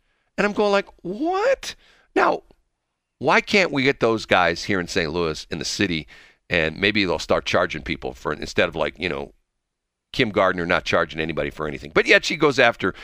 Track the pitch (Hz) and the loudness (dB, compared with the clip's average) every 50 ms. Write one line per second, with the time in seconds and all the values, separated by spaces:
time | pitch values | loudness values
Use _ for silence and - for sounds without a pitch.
0 | _ _ _ _ _ _ - - 190 208 202 240 208 202 196 196 196 - - _ | _ _ _ _ _ _ -4 -2 -2 0 0 0 2 2 2 2 0 -2 -12 _
1 | - 170 202 214 311 339 370 381 440 539 523 - - - - _ _ _ _ _ | -10 -10 -6 -4 -2 -2 0 0 2 0 0 0 -4 -12 -14 _ _ _ _ _
2 | _ _ - 320 - - - - - _ - _ _ _ _ _ _ _ _ _ | _ _ 0 2 2 2 0 -2 -6 _ -20 _ _ _ _ _ _ _ _ _
3 | _ _ _ - 120 151 185 226 - - - 202 175 160 143 139 127 139 131 - | _ _ _ -4 2 4 4 4 2 2 2 2 2 2 2 2 2 2 2 2
4 | 127 113 113 107 - - 101 92 87 85 85 - - - 101 92 87 85 - 95 | 2 2 2 2 2 2 4 4 4 4 2 0 -2 -2 -2 -2 -2 -2 -2 -2
5 | 82 73 80 90 85 80 78 - - - 90 78 69 - - - 104 90 85 78 | -2 0 -2 -2 -2 -2 -4 -6 -8 -10 -8 -8 -6 -6 -2 0 0 0 0 -2
6 | 76 - - - - - _ _ _ - 90 85 78 80 80 85 95 104 104 107 | -6 -8 -16 -20 -20 -20 _ _ _ -2 0 0 0 0 -2 0 0 2 2 2
7 | 98 87 78 78 - - 87 82 - - - 92 92 85 - 76 69 - 76 - | 0 0 0 -2 0 0 0 0 0 0 0 0 0 0 -4 -8 -6 -6 -8 -6
8 | - 64 65 - - 76 76 - - - - 107 95 85 80 80 76 73 - - | -6 -10 -10 -8 -6 -6 -6 -6 -8 -6 0 0 0 0 0 -2 -2 -2 -4 -6
9 | 87 87 71 69 69 - _ _ _ _ _ _ _ _ _ _ _ _ _ _ | -6 -6 -6 -6 -10 -12 _ _ _ _ _ _ _ _ _ _ _ _ _ _
10 | _ _ - - 127 107 92 104 95 95 92 90 85 87 87 80 - - 104 87 | _ _ -2 -2 0 0 2 2 2 2 2 0 0 0 0 0 0 0 0 0
11 | 85 78 78 80 80 82 78 71 71 71 - - 78 76 71 64 71 76 - 101 | 0 0 -2 -6 -4 -4 -4 -4 -6 -6 -6 -8 -8 -8 -8 -10 -8 -2 -2 0
12 | - - 104 101 - - 196 147 156 147 123 131 123 117 113 - 107 92 - - | 2 4 4 2 2 0 -2 0 0 2 4 4 4 2 2 0 -2 -4 -4 -4